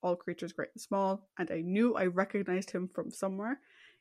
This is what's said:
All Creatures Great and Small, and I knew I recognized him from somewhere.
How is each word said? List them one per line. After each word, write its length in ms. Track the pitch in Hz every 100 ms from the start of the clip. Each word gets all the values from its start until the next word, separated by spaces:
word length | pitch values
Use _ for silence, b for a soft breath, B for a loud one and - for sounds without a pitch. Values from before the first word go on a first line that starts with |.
All 120 | 180 175
Creatures 360 | - 170 175
Great 160 | - -
and 60 | -
Small, 480 | - 196 190 196 - -
and 120 | 185
I 100 | 165
knew 340 | 175 202 240
I 120 | 220 185
recognized 640 | 175 196 202 185 185 -
him 180 | 180 185
from 180 | - 165
somewhere. 480 | - 196 190 220 277 b b b b